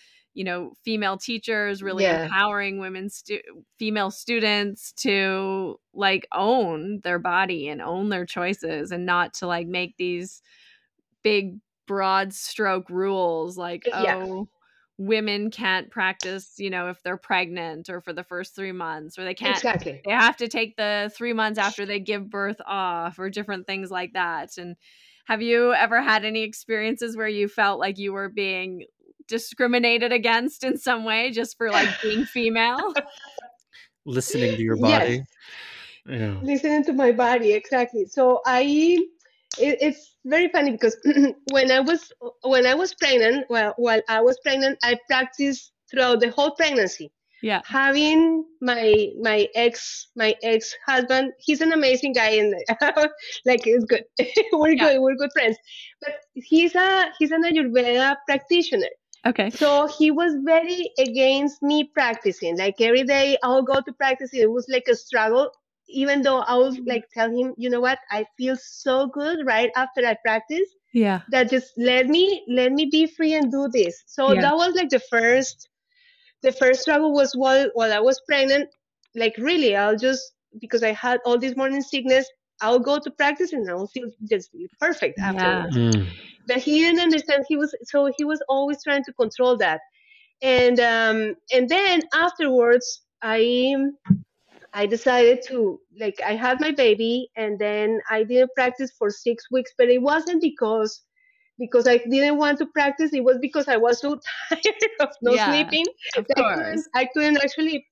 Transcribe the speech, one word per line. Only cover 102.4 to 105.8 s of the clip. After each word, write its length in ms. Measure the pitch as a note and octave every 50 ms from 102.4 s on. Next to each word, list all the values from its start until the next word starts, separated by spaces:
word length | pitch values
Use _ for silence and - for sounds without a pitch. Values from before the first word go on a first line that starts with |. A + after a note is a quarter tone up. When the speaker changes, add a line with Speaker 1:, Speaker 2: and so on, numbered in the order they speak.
| D4+ D4 D4 C#4+
Speaker 2:
to 60 | D#4
practice. 440 | - - D4+ C#4+ C#4+ C#4 - D#4 D4 D4+
It 100 | C4+ A#3+
was 140 | B3+ B3+ B3
because 260 | C#4 B3+ - D4+ C#4
I 100 | C#4+ B3
was 220 | A3 A3+ A#3+ A#3+ -
so 180 | - C#4+ D4 - - - -
<laughs> 140 | - - -
tired 120 | D#4+ - - G#4+ A4 - G#4+ A4 - -
of 100 | D4 C#4 - -
not 140 | A#3 A#3+ B3
Speaker 1:
Yeah, 140 | A#3 G#3+ G3
Speaker 2:
sleeping 340 | - - - - D4+ D#4+